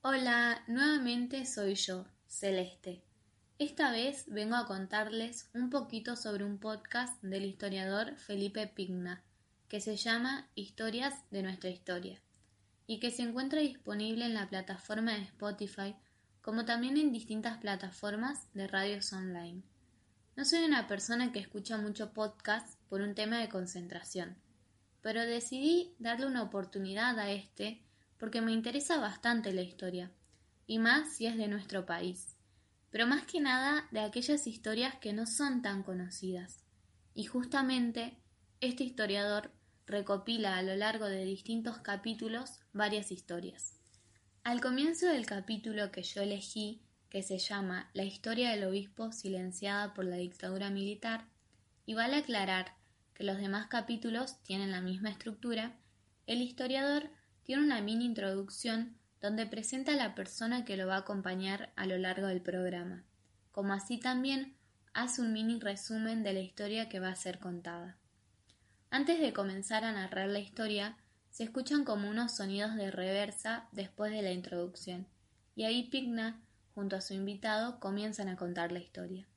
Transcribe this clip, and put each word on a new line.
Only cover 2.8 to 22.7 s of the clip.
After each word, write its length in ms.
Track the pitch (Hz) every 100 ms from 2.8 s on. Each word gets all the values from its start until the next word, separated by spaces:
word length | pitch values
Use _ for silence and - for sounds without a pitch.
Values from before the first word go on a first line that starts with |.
| 185 180 _ _ _ _ _ _
Esta 320 | 294 - 285
vez 340 | 226 254 277 -
vengo 300 | 208 214 240
a 100 | 233
contarles 840 | 190 190 208 214 220 233 240 -
un 160 | 233 247
poquito 480 | 277 - 226 226 233
sobre 280 | 220 202
un 140 | 202 202
podcast 640 | 220 214 - 240 247 -
del 220 | 190 196
historiador 720 | 196 190 202 190 190 202 233 294
Felipe 500 | - 202 202 214 214
Pigna, 560 | - 185 180 180 180 _ _ _ _ _
que 120 | 214
se 160 | 214 208
llama 520 | 233 233 254 269 -
Historias 600 | - 196 - 226 233 269 269 -
de 120 | 196
nuestra 260 | 190 185 185
historia, 540 | 180 - 180 185 185 _ _ _ _ _ _ -
y 140 | 214
que 100 | 240
se 120 | 233
encuentra 380 | 233 240 269 311
disponible 640 | 294 269 - 208 214 226
en 80 | 240
la 140 | 220 196
plataforma 640 | 190 185 185 - 214 220
de 100 | 214
Spotify, 720 | 190 - 208 196 202 202 196 208 _ _ _ _
como 240 | - 226
también 320 | 233 233 247 285
en 160 | 302
distintas 460 | 233 - 214 226 226
plataformas 880 | 208 196 190 - 208 208 247 294 -
de 120 | 202 196
radios 460 | 196 196 202 -
online. 500 | 190 185 175 170 180 - _ _ _ _ _ _ -
No 80 | 277
soy 180 | 330
una 220 | 330 269 -
persona 440 | 196 214 240 247
que 80 | 208
escucha 380 | 196 208 202 220
mucho 380 | 208 202 214
podcast 680 | 220 214 - - 214 226